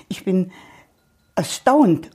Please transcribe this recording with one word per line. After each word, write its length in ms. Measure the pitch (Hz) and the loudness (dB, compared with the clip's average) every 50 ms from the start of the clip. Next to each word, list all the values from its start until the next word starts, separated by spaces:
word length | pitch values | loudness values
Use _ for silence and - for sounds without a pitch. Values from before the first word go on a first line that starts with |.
| - _ | -16 _
ich 160 | - - - | -14 -10 -6
bin 280 | 196 185 185 180 180 - - - - - - _ _ _ _ _ _ _ _ _ _ _ | -2 -2 -2 -2 -4 -8 -16 -20 -20 -20 -20 _ _ _ _ _ _ _ _ _ _ _
erstaunt, 800 | - 160 - - - - 254 262 302 285 190 165 - - - - | -6 -6 -6 -8 -4 0 2 4 4 4 4 2 0 -2 -10 -14